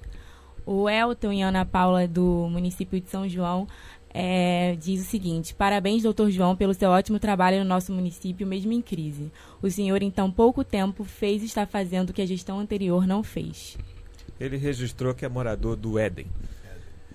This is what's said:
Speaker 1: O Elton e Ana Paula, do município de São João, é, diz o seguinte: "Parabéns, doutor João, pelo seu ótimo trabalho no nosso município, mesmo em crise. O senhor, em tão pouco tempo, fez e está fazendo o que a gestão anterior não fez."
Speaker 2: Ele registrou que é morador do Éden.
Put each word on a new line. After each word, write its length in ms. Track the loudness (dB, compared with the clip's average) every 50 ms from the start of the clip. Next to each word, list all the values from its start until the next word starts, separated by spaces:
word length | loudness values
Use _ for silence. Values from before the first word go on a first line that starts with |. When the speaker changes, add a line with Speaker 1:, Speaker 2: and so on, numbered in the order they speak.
| -14 -14 -14 -14 -16 -18 -20 -20 -20 -16 -16 -12 -6
Speaker 1:
O 240 | -2 0 0 2 2
Elton 420 | 2 2 2 2 0 -2 -2 0
e 80 | 0 0
Ana 240 | 2 2 2 2 0
Paula, 420 | 2 2 4 4 6 6 4 4
do 400 | 2 2 2 4 4 4 2 0 0
município 500 | -2 -2 -2 -2 -2 -4 -4 -4 -4 -4
de 80 | -4 -4
São 180 | -6 -4 -4
João, 400 | -4 -2 -2 0 0 0 -2 -2 -6 -10 -16 -20 -20 -20 -20 -18 -10
é, 640 | -6 -4 0 2 2 2 4 4 4 2 2 0 0 -2
diz 200 | -2 -2 -2 -2
o 40 | -2
seguinte: 500 | -4 -4 -2 -2 -2 -2 -2 -4 -4 -2
"Parabéns, 480 | 2 2 4 4 2 2 2 2 4
doutor 280 | 2 2 2 4 4 4
João, 260 | 4 4 4 4 4
pelo 180 | 4 2 2 2
seu 160 | 4 4 6
ótimo 280 | 6 6 4 2 0 0
trabalho 400 | 2 2 4 4 4 6 4 4
no 40 | 4
nosso 280 | 2 2 0 0 -2
município, 520 | -2 -2 -2 -2 -4 -6 -6 -6 -4 -4 -4
mesmo 280 | -4 -2 -2 -2 0
em 100 | 0 -2
crise. 500 | -2 -4 -6 -4 -4 -6 -6 -8 -10 -10 -12 -16 -20 -20 -8 -4
O 80 | -2 -2
senhor, 320 | 0 0 2 2 2 2
em 80 | 0 0
tão 200 | 0 0 0 2
pouco 340 | 4 6 6 6 6 2 -2
tempo, 400 | -2 0 0 0 0 -2 -4 -10
fez 380 | -12 -6 -2 0 0 0 0
e 40 | -2
está 180 | -4 -2 -2 -2
fazendo 460 | -2 -2 -4 -2 0 0 0 -2 -2
o 20 |
que 80 | -2 -2
a 60 | -2
gestão 320 | -2 -2 -4 -6 -6 -6 -6
anterior 480 | -4 -4 -2 -2 0 2 4 4 4
não 160 | 4 2 0
fez." 560 | -2 -4 -6 -8 -8 -8 -10 -12 -14 -14 -12 -12 -12 -12 -14 -16 -18 -18 -18 -18 -18 -16 -10 -8
Speaker 2:
Ele 180 | -8 -6 -4
registrou 580 | -2 -2 -2 -2 -2 -4 -6 -4 -2 -2 -2 -2
que 100 | -2 -6
é 40 | -6
morador 480 | -4 -2 -2 -2 -2 -2 -2 -2 -2
do 200 | -2 -2 -2 0
Éden. 300 | 0 0 0 -2 -4 -6 -6 -6 -6 -6 -8 -10 -12 -14 -14 -14 -14 -14 -14 -16 -16 -18 -18